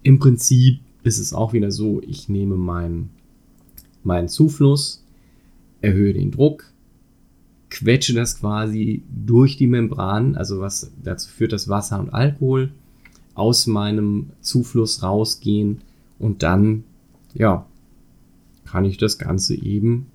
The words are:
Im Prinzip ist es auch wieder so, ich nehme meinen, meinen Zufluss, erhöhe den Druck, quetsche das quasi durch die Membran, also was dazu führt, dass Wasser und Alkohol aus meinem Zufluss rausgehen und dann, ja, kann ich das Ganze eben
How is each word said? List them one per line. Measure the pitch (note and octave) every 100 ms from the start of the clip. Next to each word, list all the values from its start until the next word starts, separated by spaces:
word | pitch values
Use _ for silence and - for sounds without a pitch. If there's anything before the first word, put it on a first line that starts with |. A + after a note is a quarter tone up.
Im | - C3+
Prinzip | C3+ A#2+ - B2+ C3 B2+ - _
ist | A#2 G#2
es | G2+
auch | D#2 A2
wieder | A2+ G2+
so, | G2 G#2+ G#2 -
ich | - -
nehme | G2 G2 F#2+
meinen, | F2+ F2 E2+ E2+ - _ _ _ _ _ _ - - _
meinen | - F2 F2
Zufluss, | - D#3 D3 C#3 C#3+ - - _ _ _ _ _ _ _ _
erhöhe | G#2 F#2+ G2+
den | F#2+ G2
Druck, | A#2+ D3 - - _ _ _ _ _ _ _ _ _ _
quetsche | - A2 C3 C#3
das | A#2+ A#2 -
quasi | G#2+ G#2 A2 G#2+ G#2+ A2 -
durch | A#2 G#2+ A#2 C#3 C#3
die | B2+
Membran, | B2 A2+ - F#2+ G#2 B2+ C#3
also | F#2+ G2
was | G2 - - -
dazu | - F#2 -
führt, | - A2+
dass | G2+ -
Wasser | G2+ G2+ G2
und | G2
Alkohol | - C3+ C#3+ C3 C3 C3 - _ _ - _ _
aus | - G#2 A#2+ -
meinem | G#2 G#2 G#2+ G#2 G#2 - -
Zufluss | - C3 A#2+ B2 A2 -
rausgehen | F#2+ G#2 G#2+ - - G#2 G#2 G#2 - _ _ _
und | A2 G2+
dann, | D#2 F#2 G#2 A2 - _ _ _ _
ja, | - A2 F#2 F#2 _ _ _ _ _ _ _ _ _
kann | - F#2+ G2
ich | F#2+
das | G#2+ -
Ganze | - F#2+ - A2
eben | - G#2 A2 A#2+ C3+